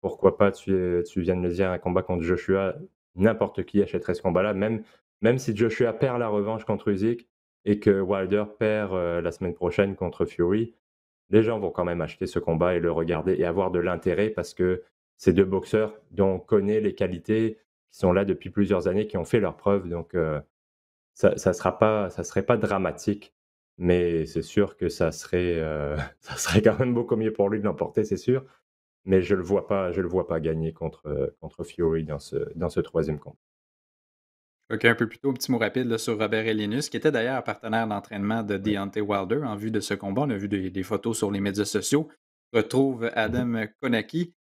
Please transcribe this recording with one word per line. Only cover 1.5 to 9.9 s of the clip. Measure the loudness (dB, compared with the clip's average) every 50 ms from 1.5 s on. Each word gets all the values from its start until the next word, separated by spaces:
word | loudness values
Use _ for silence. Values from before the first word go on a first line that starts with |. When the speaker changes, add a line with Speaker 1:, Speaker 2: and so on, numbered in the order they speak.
| 0
Speaker 1:
dire, | 0 0 0
un | -2 -2
combat | -2 0 0 0
contre | 0 0 -2 -2 0
Joshua, | 0 -2 -2 0 0 0 0 0 -2 -4 -6 -14 -18 _ _ _ _ _
n'importe | 2 2 2 4 2 -2 -2 -2 -6 -8
qui | 0 2 2
achèterait | 2 2 -2 -6 -2 -2 -4
ce | -2
combat-là, | -2 0 2 2 2 2 0
même, | -2 -2 -2 -2 -4 -6 _ _ _ _ _ _ _
même | 2 2 2 2
si | 0 -4 0
Joshua | 2 2 0 2 0 0 0
perd | 2 0 0 0 0 0
la | -2 0
revanche | 0 0 0 -2 -4 -6 -2
contre | -4 -4 -2 0 -2
Usyk | 0 2 0 0 0 -2 -8 _ _ _ _ _ _ _ _
et | 0 0 4
que | 4 4 4 4
Wilder | 2 0 0 -2 0 0 0 0 0 -2 -4 _
perd, | 0 0 2 0 -2 -2
heu, | -2 -2 -2 0 -2 -2
la | -2 -4
semaine | -4 -4 -4 -6 -4
prochaine | -2 -4 -2 2 2 2 2